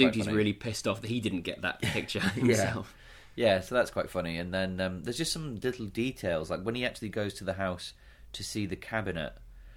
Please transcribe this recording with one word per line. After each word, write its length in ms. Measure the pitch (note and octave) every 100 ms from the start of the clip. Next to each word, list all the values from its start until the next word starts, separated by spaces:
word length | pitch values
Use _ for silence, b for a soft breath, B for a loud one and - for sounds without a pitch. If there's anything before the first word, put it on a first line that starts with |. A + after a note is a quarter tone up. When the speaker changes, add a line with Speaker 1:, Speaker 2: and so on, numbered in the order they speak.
| C3
Speaker 1:
Carducci's 120 | A2 G#2
Speaker 2:
funny. 120 | G#2+
Speaker 1:
really 160 | G#2+
pissed 340 | G2+ A#2+ G#2+ A2+
off 140 | G2
that 60 | A2
he 120 | A#2+
didn't 220 | G#2 F#2
get 200 | E2+ -
that 180 | F2+ -
Speaker 2:
<laughs> 0 |
Speaker 1:
picture 380 | G#2 F#2+ E2+ G2+
Speaker 2:
Yeah. 100 | F#2+
Speaker 1:
himself. 640 | G#2+ B2 A2 F#2+ F#2 F#2+ - B B B -
Speaker 2:
Yeah, 260 | A#2 F#2+
so 120 | -
that's 160 | B2 A2+
quite 200 | - -
funny. 260 | F2+ E2+ E2
And 160 | F2
then, 260 | F#2+ F#2+ F#2
um, 240 | F#2 F#2
there's 140 | A#2 A#2+
just 140 | D#3+
some 220 | E3 D#3 G#2+
little 280 | B2+ B2 G#2+
details, 640 | A2+ B2+ B2+ G2 E2 E2
like 100 | E2
when 140 | G2 A#2+
he 100 | B2
actually 240 | - A2
goes 240 | G#2+ G#2 G2+
to 80 |
the 100 | F#2+
house 400 | F#2+ F#2+ F2+ - - b b b
to 100 | -
see 220 | - A2+ G2+
the 80 | F2+
cabinet, 580 | - A2+ G2 E2+ D2 - - b b